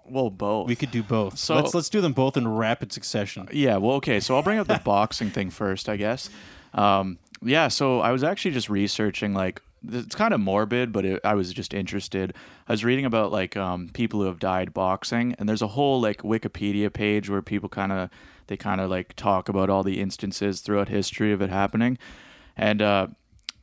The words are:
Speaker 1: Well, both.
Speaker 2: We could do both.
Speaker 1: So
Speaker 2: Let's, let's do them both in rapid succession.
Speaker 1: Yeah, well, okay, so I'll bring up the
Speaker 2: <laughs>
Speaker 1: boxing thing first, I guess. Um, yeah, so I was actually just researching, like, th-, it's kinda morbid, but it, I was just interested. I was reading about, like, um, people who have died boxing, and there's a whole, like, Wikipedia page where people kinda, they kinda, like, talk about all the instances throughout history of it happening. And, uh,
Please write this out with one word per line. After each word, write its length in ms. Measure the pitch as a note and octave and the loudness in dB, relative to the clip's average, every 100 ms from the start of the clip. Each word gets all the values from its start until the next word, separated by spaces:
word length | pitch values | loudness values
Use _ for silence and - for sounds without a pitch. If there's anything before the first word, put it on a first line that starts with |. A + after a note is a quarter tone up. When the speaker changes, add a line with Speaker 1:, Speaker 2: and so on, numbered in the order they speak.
Speaker 1:
Well, 240 | - C3 A#2+ | -8 -2 -2
both. 380 | F#2+ G#2 G#2+ G2 | 0 0 0 0
Speaker 2:
We 80 | A#2+ | -2
could 140 | C3+ | -2
do 120 | A#2+ | -2
both. 340 | G#2+ A2+ G2+ - | 0 0 0 -2
Speaker 1:
So 160 | - | 0
Speaker 2:
Let's, 180 | D#3 D3 | 2 2
let's 140 | F3 D#3 | 0 0
do 120 | G#3+ | 2
them 120 | F3+ | 2
both 240 | C3 C3 C3+ | 2 2 2
in 100 | A#2 | 0
rapid 440 | A2 A2 A#2+ G#2 | 0 0 0 -4
succession. 560 | - - A2 G2+ - F#2 | -10 -6 -4 -4 -6 -6
Speaker 1:
Yeah, 240 | D3 C3+ G2+ | 0 2 4
well, 200 | G#2+ C#3 | 4 2
okay, 220 | C#3 G#2+ | 2 0
so 140 | - C3 | 2 2
I'll 60 | |
bring 160 | D#3+ G#3+ | 2 2
up 80 | G3 | 2
the 140 | F#3 | 0
Speaker 2:
<laughs> 40 | |
Speaker 1:
boxing 460 | - G2+ A2 - G#2+ | 2 2 2 -2 -4
thing 200 | - F#2+ | -4 -6
first, 380 | - G#2 F#2+ - | -4 -2 -2 -4
I 80 | G#2 | -2
guess. 340 | G2+ C3 - - - - - | -2 -2 -6 -16 -20 -20 -8
Um, 440 | - G#2 G2 F#2+ F2+ _ - | 2 4 4 2 -4 _ -8
yeah, 260 | A2+ D3 D3 | 0 4 4
so 320 | - C#3 B2+ | 2 2 4
I 100 | F#2+ | 4
was 120 | B2+ | 2
actually 260 | D3 G3+ G3 | 0 0 -2
just 160 | C3 G#2+ | -2 0
researching, 640 | G2+ G2+ - G#2+ - G#2 | 0 0 0 -2 0 -2
like, 280 | G2 F#2 - _ _ - | 0 -2 -4 _ _ -10
th-, 160 | A#2+ A2+ | -8 -6
it's 80 | - | 0
kinda 200 | A3 D#3 | 2 2
morbid, 540 | G2 G2 G#2+ A#2+ B2 | 2 2 2 0 0
but 120 | G#2+ | 0
it, 160 | F#2+ F#2 | 0 0
I 100 | G2+ | 2
was 180 | G#2 F2+ | 2 0
just 200 | F2+ F2+ | -4 -6
interested. 600 | G2 F#2+ G2+ - G2 F#2 - - - - | -6 -4 -6 -4 -4 -4 -6 -18 -14 -4
I 60 | |
was 120 | A2 | 0
reading 200 | A#2 C3 | 2 2
about, 260 | C3+ A2+ G#2 | 2 2 2
like, 260 | G#2 F2+ G2+ | 0 -2 -2
um, 320 | F#2 F2+ F2 | -4 -4 -6
people 300 | - A#2 G#2+ | -4 -2 0
who 60 | F#2+ | 0
have 140 | F2 | 0
died 340 | F#2+ F#2 F2+ | -2 0 -2
boxing, 600 | G2 F#2 F#2+ - A#2 B2 A#2+ | 0 0 0 -2 -2 0 -2
and 100 | G#2 | -2
there's 140 | G#2+ | 0
a 60 | A2 | -2
whole, 320 | A2+ C#3+ C3+ | 0 2 2
like, 220 | A2 G2+ | 0 0
Wikipedia 720 | G2+ A2+ G2+ - G#2 G2+ G#2 | -2 -2 -2 -4 -2 0 0
page 380 | - G#2 G#2 G2 | 0 0 0 0
where 120 | G2 | -4
people 260 | - G2+ F#2+ | -2 -4 -4
kinda, 420 | - G2 F#2+ F#2 - - - - | -4 -2 -2 -6 -10 -20 -20 -12
they 80 | G2+ | -6
kinda, 300 | G#2 F#2+ F#2+ | -2 -2 0
like, 280 | F#2 F#2 - | -4 -6 -4
talk 320 | G#2 F#2+ F#2 | 2 2 2
about 180 | G2 F#2+ | 2 2
all 140 | G2 | 2
the 180 | F#2+ F#2+ | 2 -2
instances 600 | G2 - G2+ - G2+ F#2+ | -4 -4 -6 -2 -2 -2
throughout 260 | - G2+ G2+ | 0 0 0
history 440 | G2+ F#2+ - G#2+ | 0 -2 0 0
of 100 | G2+ | 2
it 80 | F#2+ | 0
happening. 480 | F#2 G2 A2 A#2+ B2+ - - - - - - | 0 0 2 0 -2 -8 -20 -20 -20 -16 -2
And, 240 | G#2+ G#2+ | 0 2
uh, 240 | G#2 G2+ F#2+ - _ _ - - | 2 2 0 -6 _ _ -18 -18